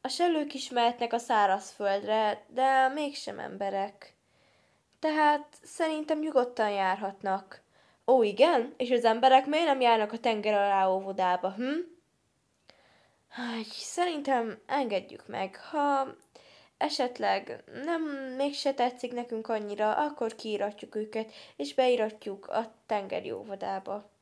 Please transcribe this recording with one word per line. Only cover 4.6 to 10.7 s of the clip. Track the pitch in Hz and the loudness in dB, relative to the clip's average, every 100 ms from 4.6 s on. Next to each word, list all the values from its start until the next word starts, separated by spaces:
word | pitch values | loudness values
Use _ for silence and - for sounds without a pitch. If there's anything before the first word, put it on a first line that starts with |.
| _ _ _ _ | _ _ _ _
Tehát | 311 311 302 294 294 - | -2 4 4 2 -2 -20
szerintem | - - 320 311 302 311 | -18 -4 -2 -2 -2 -2
nyugodtan | 311 277 247 247 214 | 2 2 0 0 0
járhatnak. | 202 190 196 202 196 196 190 - - _ _ _ _ - | 2 0 0 -4 -6 -4 -4 -6 -20 _ _ _ _ 4
Ó, | 262 | 4
igen? | 214 202 302 294 240 - | 4 6 6 6 0 -4
És | 247 | 0
az | 247 | 4
emberek | 233 226 254 262 285 | 4 6 8 8 6
miért | 302 330 | 0 2
nem | 269 | 4
járnak | 240 226 214 | 6 4 2
a | 226 | 0
tenger | 247 214 208 | 0 0 2
alá | 208 202 | 2 4